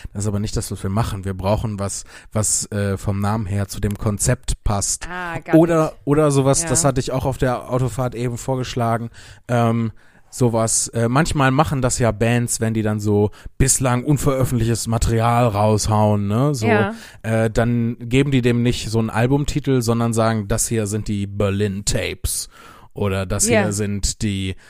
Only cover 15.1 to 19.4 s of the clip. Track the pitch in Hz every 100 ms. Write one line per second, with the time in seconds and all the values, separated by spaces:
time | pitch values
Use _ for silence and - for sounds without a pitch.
15.1 | 113 117 120 123 101 107 107 - 107 107
16.1 | 104 101 110 143 135 160 208 196 226 -
17.1 | - 110 113 113 110 117 120 117 120 120
18.1 | 127 143 135 123 120 120 - 113 113 113
19.1 | 110 123 143